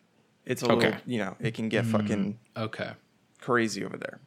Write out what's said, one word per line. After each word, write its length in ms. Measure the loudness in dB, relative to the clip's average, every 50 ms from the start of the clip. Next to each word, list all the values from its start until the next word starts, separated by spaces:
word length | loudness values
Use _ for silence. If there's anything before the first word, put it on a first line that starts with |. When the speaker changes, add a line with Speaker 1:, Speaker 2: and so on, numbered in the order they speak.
| _ _ _ _ _ _ _ _ -6
Speaker 1:
It's 180 | -6 -4 0 2
a 40 | 4 4
Speaker 2:
Okay. 140 | 6 6
Speaker 1:
little, 140 | 4 2 0 -4
you 120 | -4 -2 -2
know, 180 | -2 -4 -4 -4
it 160 | -4 -4 -2
can 140 | -2 -2 0
get 160 | 2 2 2
Speaker 3:
Mm, 60 | 4 2
Speaker 1:
fucking 460 | 2 2 2 0 0 0 0 -2 -6 _ _ -8
Speaker 3:
okay. 340 | -8 -6 -6 -6 -6 -8 -8 -10 -12 _ _ _ _ _ _ _ _
Speaker 1:
crazy 440 | -2 2 2 2 2 2 -2 -4 -8
over 120 | -8 -8
there. 220 | -8 -10 -10 -10 -12 -6